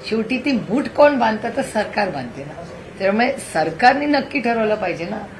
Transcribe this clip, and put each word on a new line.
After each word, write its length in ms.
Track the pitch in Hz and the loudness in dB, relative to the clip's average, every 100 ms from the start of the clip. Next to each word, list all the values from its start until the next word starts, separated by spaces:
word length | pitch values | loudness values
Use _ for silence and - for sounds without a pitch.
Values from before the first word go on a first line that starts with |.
| - | -2
शेवटी 320 | 220 220 254 | -2 0 -2
ती 140 | 285 | 0
मूठ 360 | 247 160 240 - | -2 0 -2 -2
कोण 300 | - 294 277 | 4 4 6
बांधतं, 300 | 226 214 233 247 | 0 0 -4 -4
तर 60 | |
सरकार 480 | - 220 202 220 196 | -2 -2 -2 -2 -2
बांधते 340 | 143 123 127 | -2 -8 -10
ना. 180 | 143 - - - - - | -12 -12 -14 -14 -16 -2
त्यामुळे 380 | 190 208 247 277 - | 0 2 2 0 -4
सरकारने 540 | 165 156 160 247 269 294 | 0 0 6 6 6 2
नक्की 340 | 285 269 277 | 2 0 -2
ठरवलं 340 | 233 233 214 | 0 2 2
पाहिजे 300 | 214 185 160 | 0 -2 -4
ना 140 | 170 214 - | -6 -8 -10